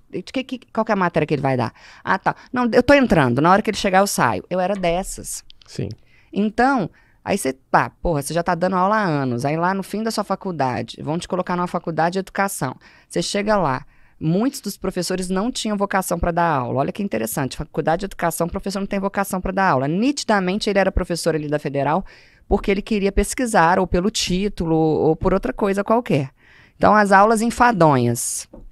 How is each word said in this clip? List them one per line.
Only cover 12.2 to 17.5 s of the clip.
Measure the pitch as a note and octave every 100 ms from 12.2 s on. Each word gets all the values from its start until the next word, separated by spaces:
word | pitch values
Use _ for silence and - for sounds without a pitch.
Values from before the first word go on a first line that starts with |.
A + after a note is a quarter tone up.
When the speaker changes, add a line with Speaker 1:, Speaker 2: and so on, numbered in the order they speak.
| F#3 - G3 - C3+ C3 - - _
Speaker 1:
Você | -
chega | E3+ G3+ G3+ G#3
lá, | D#3 C3 - _ _ _
muitos | D#3+ F3 B3 -
dos | G#3 -
professores | F#3 F#3 E3+ F#3 F#3
não | F#3+ A3+
tinham | - A3 G#3
vocação | G3+ G3 - E3+
pra | F3
dar | E3+ E3+
aula. | C#3+ A#2+ B2
Olha | D3+
que | -
interessante, | G3+ A3 A3+ - C3